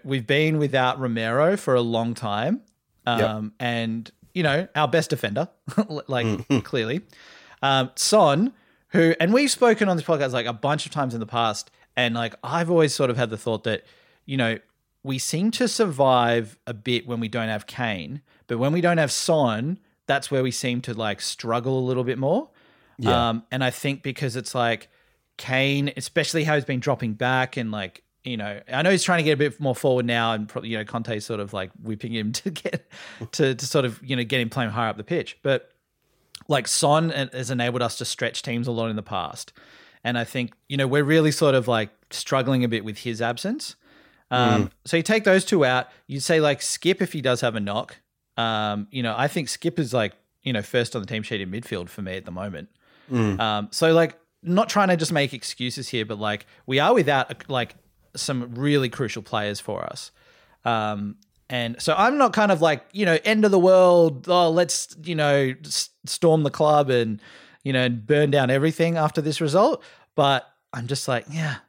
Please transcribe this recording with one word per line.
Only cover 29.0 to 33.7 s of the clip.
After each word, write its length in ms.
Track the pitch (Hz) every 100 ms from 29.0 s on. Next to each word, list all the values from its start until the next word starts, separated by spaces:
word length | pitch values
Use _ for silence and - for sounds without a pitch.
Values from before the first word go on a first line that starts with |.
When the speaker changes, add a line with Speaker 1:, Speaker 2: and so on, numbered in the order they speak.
Speaker 1:
trying 160 | 190 170
to 60 |
get 80 | 156
a 40 | 139
bit 220 | 147 -
more 140 | 139
forward 320 | 120 143 127 120
now 260 | 117 117
and 160 | 107 107
pro-, 140 | 127
you 160 | 113 110
know, 60 |
Conte's 420 | 104 117 113 107 -
sort 140 | 107
of, 120 | 101
like, 200 | 101 95 -
whipping 300 | 113 107 117
him 180 | 113 107
<laughs> 80 | 127
to 100 | 196
get, 380 | 151 - - _ - - - 113
to, 220 | - 135
to 120 | 120
sort 180 | 135